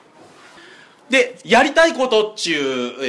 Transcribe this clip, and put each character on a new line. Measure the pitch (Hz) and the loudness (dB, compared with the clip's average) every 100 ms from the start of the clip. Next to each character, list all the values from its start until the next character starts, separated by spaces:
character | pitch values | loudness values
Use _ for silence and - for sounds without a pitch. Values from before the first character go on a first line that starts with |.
| _ _ - - - - - - - _ - | _ _ -20 -20 -20 -20 -20 -20 -20 _ -2
で、 | 262 - - | 0 0 -4
や | 156 226 | 0 2
り | 269 | 2
た | 311 330 | 4 2
い | |
こ | 240 254 | 2 0
と | 220 214 | 0 0
っ | |
ち | - 175 | -6 -4
ゅ | 156 135 127 123 | -2 -2 -4 -6
う、 | |
え | 120 | -6